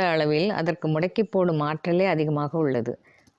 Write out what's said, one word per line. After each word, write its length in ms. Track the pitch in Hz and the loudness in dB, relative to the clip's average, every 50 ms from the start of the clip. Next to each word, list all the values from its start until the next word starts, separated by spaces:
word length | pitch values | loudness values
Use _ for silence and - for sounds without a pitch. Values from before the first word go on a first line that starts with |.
| 190 | 0
அளவில் 420 | 175 165 156 151 151 151 151 175 214 | 2 2 2 2 2 2 2 0 0
அதற்கு 380 | 202 - 165 170 165 - - | -2 -2 -2 -2 -4 -2 -2
முடக்கி 360 | 160 156 156 175 185 - - 214 | -2 0 0 0 0 0 -2 -2
போடும் 360 | - - 190 180 180 160 151 | 0 0 0 2 2 0 0
ஆற்றலே 460 | 147 147 156 156 - 180 170 180 190 | 0 -2 -4 -4 -2 0 0 2 2
அதிகமாக 520 | 190 165 156 151 156 151 147 147 143 - | 2 2 0 0 0 0 -2 -2 -2 -2
உள்ளது. 360 | 165 156 139 127 120 110 120 117 - _ - _ _ _ _ _ | 0 0 0 0 -2 -2 -4 -8 -10 _ -20 _ _ _ _ _